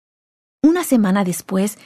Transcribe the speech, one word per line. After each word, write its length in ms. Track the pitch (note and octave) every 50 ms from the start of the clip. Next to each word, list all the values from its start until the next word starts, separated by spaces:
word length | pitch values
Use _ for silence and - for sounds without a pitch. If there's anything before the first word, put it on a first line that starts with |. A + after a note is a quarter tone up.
| _ _ _ _ _ _ _ _ _ _ _ _
Una 220 | - D#4 E4 F4+ E4
semana 400 | - C4 A#3 G3+ F#3 F#3+ G3+ G3
después, 560 | F3+ E3+ - - - F#3+ F#3+ G3 G#3 - - -